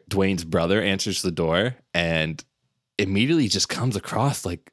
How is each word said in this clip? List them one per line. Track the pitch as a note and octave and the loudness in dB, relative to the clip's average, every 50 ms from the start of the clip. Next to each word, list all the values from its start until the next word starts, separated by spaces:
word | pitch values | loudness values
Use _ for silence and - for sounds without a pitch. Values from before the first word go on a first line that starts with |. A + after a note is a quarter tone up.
| - - | -6 -4
Dwayne's | - G2 F#2+ F#2+ G2 F2 E2 | -2 0 2 2 0 -2 -2
brother | D#2+ E2+ F2 E2 E2+ G2 G#2+ | 0 0 2 2 4 2 2
answers | F2+ G2+ G2 F#2+ - G#2+ F#2 - | 2 0 0 0 -2 -2 -2 -2
the | - F#2 | -2 -2
door | E2 D2+ E2 D#2+ E2 F2+ G#2+ B2+ B2+ - _ _ - | -2 0 0 2 2 2 2 0 -4 -8 _ _ -2
and | F2 E2+ E2 E2 D#2+ D#2 D#2+ D#2+ - - _ _ _ _ _ _ _ _ _ _ | 0 0 2 0 0 0 -2 -4 -8 -14 _ _ _ _ _ _ _ _ _ _
immediately | - G#2 F#2 F#2+ G2+ A#2 C#3+ E3+ E3 C3 | -2 -2 0 2 2 2 2 2 2 2
just | G2+ - - - - | 2 0 0 -2 -2
comes | - - A#2+ C3 A#2 | -2 -2 -2 -2 -2
across | F#2+ - - - G#2+ A#2+ C#3 C3+ - - | -2 -4 -4 0 0 0 0 0 -2 -4
like | F#2 F2 - - - | -6 -6 -6 -10 -10